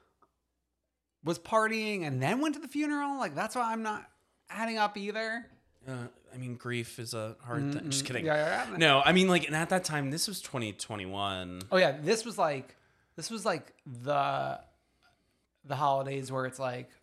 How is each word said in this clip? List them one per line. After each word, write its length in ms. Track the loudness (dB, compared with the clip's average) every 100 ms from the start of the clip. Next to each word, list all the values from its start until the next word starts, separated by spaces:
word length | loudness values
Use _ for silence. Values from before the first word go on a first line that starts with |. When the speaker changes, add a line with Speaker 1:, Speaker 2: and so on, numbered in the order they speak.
| _ _ _ _ _ _ _ _ _ _ _ _
Speaker 1:
was 140 | -4 -4
partying, 680 | 2 4 4 2 -2 -2 -2
and 160 | 0
then 180 | 2 2
went 140 | 0 -2
to 40 |
the 80 | -6
funeral. 480 | -4 -2 -2 -2 -2
Like, 160 | -4
that's 220 | -2 -4 -2
why 160 | -2
I'm 100 | -2
not 220 | -4 -6 -10 _ _ _ _
adding 260 | -6 -4 0
up 220 | 0 0
either. 480 | -6 -4 -4 -6 -10 -20 _ _ -10
Speaker 2:
Uh, 40 | -8 -10 -12 -18
I 40 | -12
mean, 160 | -10
grief 440 | -8 -4 -4 -4 -8
is 120 | -8
a 240 | -6 -6 -8
hard 300 | -6 -2 0
thing. 160 | -2 -2
Just 140 | -4
Speaker 1:
Mm-mm. 20 | -2
Speaker 2:
kidding. 180 | -2 0
Speaker 1:
Yeah, 100 | 2
yeah, 300 | 2 0 -2
yeah. 60 | 4
Speaker 2:
No, 260 | 6 8
I 80 | 8
mean, 160 | 8 8
like, 180 | 6 4
and 80 | 0
at 120 | 2
that 140 | 2
time, 260 | 2 -2 0
this 160 | -2 -2
was 120 | -4
twenty 320 | -6 -4 -4
twenty-one. 920 | -4 -6 -6 -4 -2 -2 -2 -4 -8 0
Speaker 1:
Oh, 40 | 4
yeah. 220 | 6 4
This 240 | 0 0
was, 140 | 0 0
like, 380 | 0 0 -6 -18 _ _ _ -12
this 140 | -8
was, 140 | -4
like, 300 | -2 -2 -4 _
the, 760 | -14 -8 -2 2 2 0 -2 -6 -10 _ _ _ _ _ _ _ _ _
the 100 | -8 0
holidays 540 | 2 2 0 -4 -4
where 140 | -4 -4
it's 120 | -4
like 280 | -6 -6 -10 -18